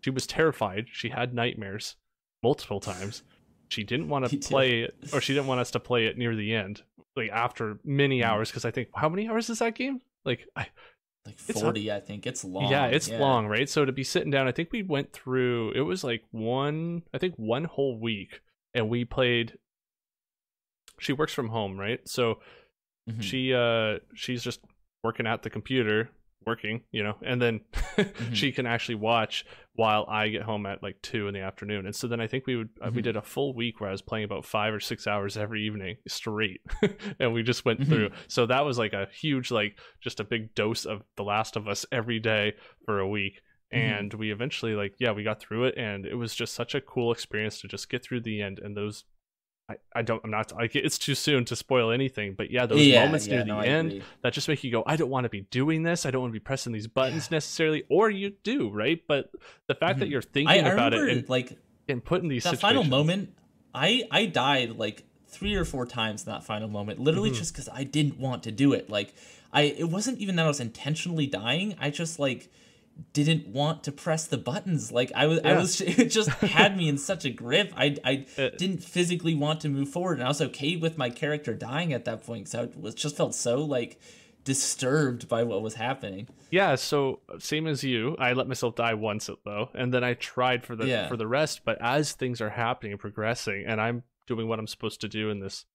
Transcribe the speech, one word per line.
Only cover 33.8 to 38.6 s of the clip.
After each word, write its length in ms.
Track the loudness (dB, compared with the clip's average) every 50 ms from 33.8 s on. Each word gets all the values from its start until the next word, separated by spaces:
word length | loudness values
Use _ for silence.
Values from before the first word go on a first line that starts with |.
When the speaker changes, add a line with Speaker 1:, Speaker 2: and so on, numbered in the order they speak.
| -6 -6
Speaker 1:
I 20 |
was 100 | -6 -6
playing 220 | -6 -6 -6 -4 -4
about 180 | -4 -6 -6 -8
five 300 | -4 -2 0 0 0 -2
or 60 | -2
six 260 | -4 -6 -8 -6 -2
hours 320 | -2 -2 0 -2 -4 -4
every 260 | -4 -4 -4 -2 -4 -2
evening 300 | -2 -4 -4 -6 -8 -10 -10 _
straight, 540 | -10 -10 -8 -6 -6 -2 -2 -2 -2 -4 -8 _ -8 -2 2 2 0
<laughs> 280 | 0 -2 -8 -10 -4 _
and 120 | 0 0
we 120 | 2 2 0
just 200 | 0 0 2 2
went 180 | 0 2 2
Speaker 2:
Mm-hmm. 100 | 4 4
Speaker 1:
through. 180 | 4 4 4 0 -2 -10 -14
So 200 | -4 2 2 4
that 140 | 4 4 2